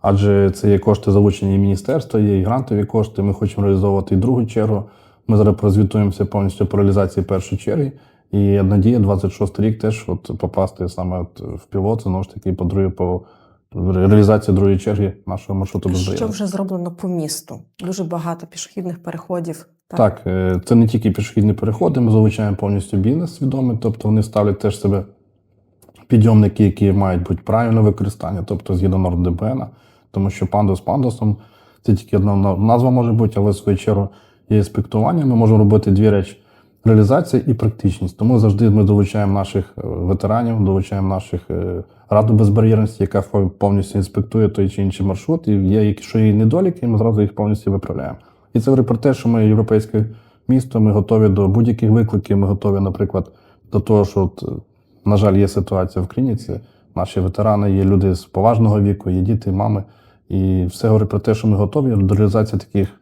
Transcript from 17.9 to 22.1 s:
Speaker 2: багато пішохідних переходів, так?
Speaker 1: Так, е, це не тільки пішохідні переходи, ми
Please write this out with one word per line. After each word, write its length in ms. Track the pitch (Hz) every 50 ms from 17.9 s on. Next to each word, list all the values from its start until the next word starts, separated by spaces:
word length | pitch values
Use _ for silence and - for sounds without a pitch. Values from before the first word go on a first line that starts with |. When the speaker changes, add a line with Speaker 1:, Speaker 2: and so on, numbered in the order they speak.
| 185 190 185
Speaker 2:
багато 440 | 160 175 170 160 170 170 170 170
пішохідних 560 | 165 - - - - _ 208 180 180 165 175 -
переходів, 640 | 175 170 165 - - 185 175 165 170 156 - - _ _ _ _
так? 100 | _ -
Speaker 1:
Так, 240 | 139 113 101 - - -
е, 340 | 95 92 92 92 92 92 90 -
це 100 | - 120
не 120 | 117 117
тільки 240 | 110 110 113 110 107
пішохідні 420 | 98 - 104 - - 110 104 104 101
переходи, 460 | - - 110 110 - 180 - 143 135
ми 120 | 120 113